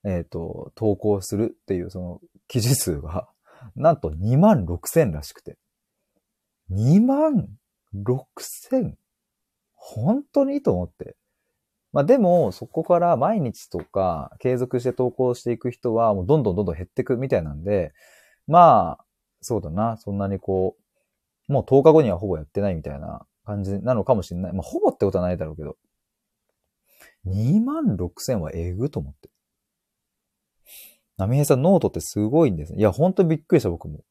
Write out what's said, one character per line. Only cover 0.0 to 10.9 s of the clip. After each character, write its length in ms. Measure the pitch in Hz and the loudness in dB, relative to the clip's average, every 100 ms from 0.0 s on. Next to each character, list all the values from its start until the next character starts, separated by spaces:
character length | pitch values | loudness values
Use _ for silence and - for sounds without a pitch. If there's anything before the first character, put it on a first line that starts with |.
え 180 | 104 90 | -4 -6
っ 20 | 80 | -6
と、 460 | 85 85 82 - - | -8 -8 -10 -14 -2
投 200 | 110 98 | -2 0
稿 260 | 107 101 | 0 -2
す 140 | 95 104 | -2 -4
る 200 | 117 - | -4 -6
っ 60 | - | -6
て 80 | |
い 100 | 92 | -6
う 60 | 87 | -6
そ 100 | 92 | -10
の 220 | 90 87 _ _ _ | -12 -14 _ _ _
記 140 | 123 | -2
事 140 | 113 135 | 0 0
数 260 | - 73 | -2 -4
が、 280 | 76 90 - _ _ _ - - | -6 -10 -10 _ _ _ -20 0
な 180 | 160 | 2
ん 60 | 165 | 2
と 120 | 78 | -4
二 260 | 78 104 135 | -4 0 4
万 280 | 208 170 85 | 6 4 0
六 220 | 85 - | -6 -2
千 240 | 170 131 | 0 0
ら 120 | 76 | -2
し 100 | - | -12
く 80 | - | -18
て。 160 | - - _ _ _ _ _ _ _ _ _ _ - | -20 -20 _ _ _ _ _ _ _ _ _ _ -8
二 300 | 95 117 185 | 0 4 6
万 480 | 247 277 311 247 - - _ _ _ | 4 2 2 0 -4 -16 _ _ _
六 340 | - 104 127 - - | -8 -4 -4 -6 -18
千？ 580 | - - - 262 196 - _ _ _ _ _ _ _ _ | -16 -16 -4 -4 -4 -8 _ _ _ _ _ _ _ _
本 480 | - - 131 262 | -14 -4 -2 -2
当 220 | 285 285 277 | 0 0 0
に？ 160 | 285 | 0
と 120 | - | -2
思 120 | 90 | -2
っ 40 | 90 | -4